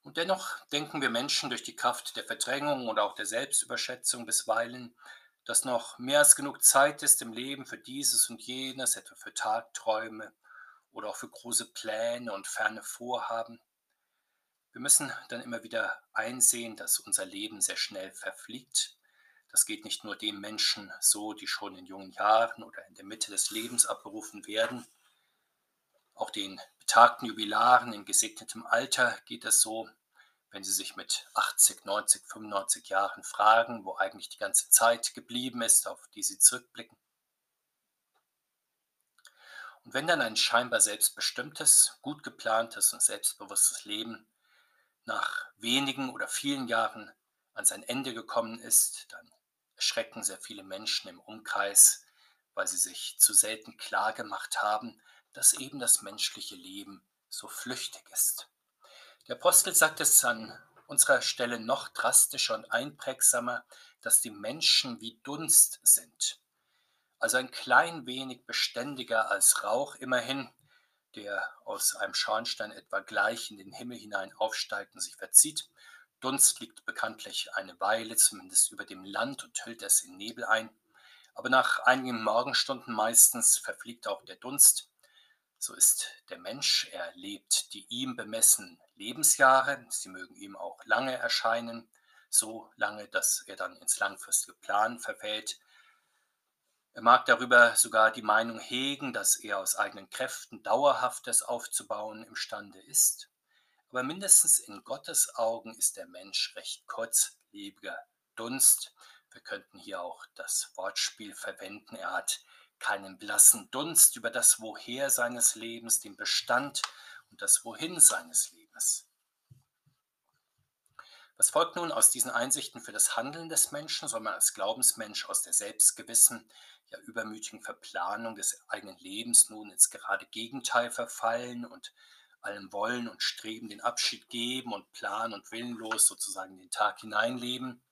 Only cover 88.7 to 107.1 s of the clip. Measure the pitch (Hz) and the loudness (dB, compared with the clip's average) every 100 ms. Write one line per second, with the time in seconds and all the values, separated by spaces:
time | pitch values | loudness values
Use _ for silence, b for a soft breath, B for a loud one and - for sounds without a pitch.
88.7 | 85 _ _ 104 139 151 - 135 135 135 | -18 _ _ -10 0 2 6 8 8 4
89.7 | 135 120 - 92 92 92 - 98 95 92 | -4 -6 -8 -8 -14 -16 -16 -18 -12 -14
90.7 | - 107 110 131 127 117 - 113 117 117 | -14 0 0 0 -4 -2 0 0 -2 -4
91.7 | 117 - b b b b - 110 113 - | -12 -16 b b b b 0 0 -12 -16
92.7 | _ 104 107 101 - - - - 95 92 | _ -4 -4 -6 -2 -2 -2 -6 -10 -10
93.7 | 87 - - 101 95 - - - - - | -6 -4 -2 -2 -4 -4 -4 -4 -14 -2
94.7 | 101 110 120 - - 107 107 107 - b | 0 0 -2 -10 -8 -6 -6 -8 -14 b
95.7 | b b b b b b b _ _ _ | b b b b b b b _ _ _
96.7 | _ _ - 113 127 - 117 120 120 117 | _ _ 2 6 6 6 2 8 8 8
97.7 | 113 113 110 110 123 107 107 117 113 - | 6 2 4 4 4 2 2 2 -6 -6
98.7 | 123 139 139 139 117 95 - 107 101 95 | -4 -4 -4 -6 -2 0 0 -2 -4 -2
99.7 | - 101 104 95 - 131 - - 110 - | -2 -4 -6 -14 -8 -6 -8 -14 -14 0
100.7 | 117 143 127 123 - 123 117 - 120 107 | 4 4 4 0 -4 -2 -2 0 -6 -4
101.7 | - - 104 107 107 117 - - 107 101 | -8 -6 -8 -8 -12 -14 -12 -10 -10 -12
102.7 | 95 95 98 - - - _ _ _ _ | -20 -2 2 2 0 -16 _ _ _ _
103.7 | _ _ 127 131 180 196 - - - - | _ _ -4 -4 -4 6 8 8 2 0
104.7 | - - 135 - 160 - - 113 117 113 | -16 -8 -8 -2 0 0 2 0 0 -8
105.7 | 110 - - 85 90 98 - - - - | -2 -2 -2 -16 -16 -6 -4 -4 -6 -12
106.7 | - - - 113 | -14 -10 -8 0